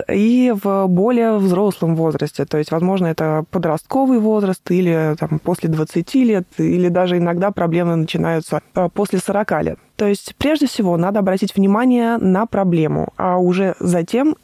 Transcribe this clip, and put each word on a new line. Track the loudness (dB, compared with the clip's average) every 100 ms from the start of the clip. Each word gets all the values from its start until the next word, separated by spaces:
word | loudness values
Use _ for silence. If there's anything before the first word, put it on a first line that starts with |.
| -2
и | 0 2 2 2 0
в | -2 0 2
более | 2 2 2 2 2
взрослом | 2 2 0 0 -2 0
возрасте. | 0 -2 -4 -4 -4
То | -2
есть, | -2
возможно, | -2 0 0 -2
это | -2 -2 -2 -4
подростковый | -4 -2 -4 -2 0 2 2
возраст | 2 0 0 -2 -2
или, | 0 2 2 0 -2
там, | -4 -2
после | -2 -2 -2
двадцати | -2 -2 -4 -2 2
лет, | 2 0 -2 -4
или | 0 2 2
даже | 2 0 0
иногда | 0 0 -2
проблемы | 0 -2 0 0 0
начинаются, | -2 -2 -2 -2 -4 -6 -4 -2
э, | -2
после | -2 -2 -2
сорока | 0 -2 0 -2
лет. | -2 -6 _ -4
То | -2
есть, | -2 -6 -4
прежде | -2 0 0
всего, | 0 0 0
надо | 0 0
обратить | 0 0 0 2
внимание | 2 4 2 2 2 0
на | 2 0 0
проблему, | 0 2 2 0 -2 -4 -4
а | -2 0
уже | 2 2 -2 -2
затем | -2 0 0 0 0 0